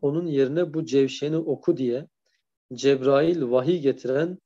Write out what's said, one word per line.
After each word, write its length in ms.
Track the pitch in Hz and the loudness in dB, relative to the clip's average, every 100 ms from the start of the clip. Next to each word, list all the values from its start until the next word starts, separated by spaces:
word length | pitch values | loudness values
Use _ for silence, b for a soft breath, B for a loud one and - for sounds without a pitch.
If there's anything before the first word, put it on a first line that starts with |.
onun 260 | 143 156 170 | -2 -2 -2
yerine 480 | 139 131 156 170 | 0 0 0 -2
bu 100 | 156 | -4
cevşeni 520 | 160 135 135 131 143 160 | 0 2 2 -2 -4 -4
oku 400 | 160 131 - 143 | -2 -4 -2 0
diye 320 | 127 123 160 _ _ _ _ _ _ | -2 -4 -8 _ _ _ _ _ _
Cebrail 680 | 123 135 139 131 139 165 175 | -2 2 2 4 4 2 0
vahiy 360 | 127 127 131 180 | 2 0 2 0
getiren 600 | 135 127 120 131 170 185 | 0 -2 -2 -2 -2 -6